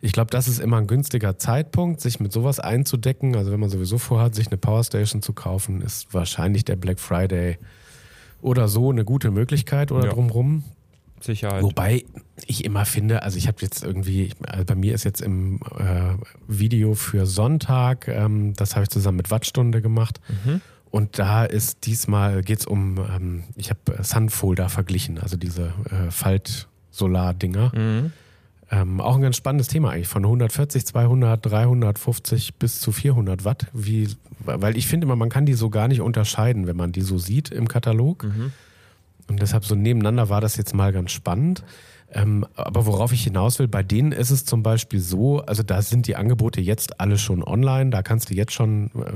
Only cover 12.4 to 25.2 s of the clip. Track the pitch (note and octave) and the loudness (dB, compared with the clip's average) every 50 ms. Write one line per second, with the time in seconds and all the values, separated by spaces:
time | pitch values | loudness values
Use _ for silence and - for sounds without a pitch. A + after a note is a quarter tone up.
12.4 | - - - G2+ - G#2 G#2 G2+ G#2 - - - G#2 G#2+ A2+ A2 - G2+ F#2 F2 | -8 -6 -6 -4 -2 -2 -2 0 -2 0 0 0 0 0 0 0 -2 -4 -4 0
13.4 | E2 C3 A2 - - G2+ - - - D#2+ F#2 F#2 G2 F#2 G2 G2 F#2+ F2+ - - | 0 -2 0 -2 -4 -6 -6 -6 -6 -6 -4 -4 -4 -2 0 0 0 -2 -4 -10
14.4 | - - - F#2+ F#2+ F2 G#2+ F#2+ F#2+ G2+ A2+ G#2+ - G#2 G2 - - G2+ F#2+ F#2 | -12 -8 -4 -4 -2 0 0 0 2 0 0 0 -2 -4 -4 -4 -4 -2 -2 -2
15.4 | F#2 F#2+ G2 - - - - - - F#2+ F2+ F2+ F2+ F2+ F#2 F#2 A2+ - - - | -2 -2 -4 -4 -8 -10 -6 -4 -2 0 0 0 0 0 -2 -2 -6 -10 -18 -20
16.4 | - - G#2+ G2+ G#2 A2 A#2 A2+ G#2+ G#2+ G#2+ G#2 - - - G2+ F#2+ F#2+ F#2 G2 | -8 -6 -2 0 2 2 4 4 4 2 2 0 -2 -2 0 2 2 2 2 2
17.4 | G#2+ B2 D#3 D#3 - - C3 B2+ B2 B2 B2+ B2 - - A#2+ G#2+ G#2+ G#2+ G#2 G#2+ | 2 2 2 0 2 2 2 2 4 2 2 0 -4 -6 -2 0 0 2 2 2
18.4 | G#2 G#2 G2+ - G2+ G2+ - G#2 G2+ G2 - G#2+ F#2+ G2+ F#2 F2+ E2+ - G#2+ A2+ | 0 0 0 0 -2 0 2 0 0 2 2 2 2 2 2 0 0 0 -2 -2
19.4 | - - - C3+ B2 A#2+ A2+ A2+ G#2 A2+ A2 A2+ A2+ A2 - - - - G#2+ G2 | -2 -2 0 2 2 2 2 2 2 2 2 2 0 0 -2 -8 -8 -6 -6 -4
20.4 | G2 B2+ D3+ F#3 - - - _ _ _ - - G#2 G2+ - - G2 G2 - A2 | -2 0 -2 -2 -4 -8 -20 _ _ _ 0 0 0 0 0 -2 0 2 4 4
21.4 | A#2 - - G#2+ A2 - - _ - - A2+ A2 - - G#2 G#2 G2+ G2+ G2 F#2+ | 2 2 0 -2 -2 -2 -6 _ -4 -2 -2 -2 0 0 2 2 2 2 2 0
22.4 | F#2 F#2 A2 G#2+ - - G2+ G2+ G2 G2 F#2+ F#2+ F#2 - F#2+ F#2 F2+ F2+ F2 F2 | 0 0 -2 -2 -2 -2 0 0 0 0 -2 -2 -4 -4 -4 -4 -4 -4 -6 -6
23.4 | E2+ - - - G2+ - A2 - _ - - - G2 - - - A2+ A2 - - | -10 -12 -12 -12 -6 -6 -6 -4 _ -4 -4 -2 -4 -2 0 2 0 0 0 0
24.4 | - G2 F#2 F2+ F#2 F#2+ - G2+ F#2+ - F#2+ F#2 - - E2+ D#2+ | 0 0 0 2 0 -2 0 -2 -2 0 -2 -2 -2 -4 -6 -6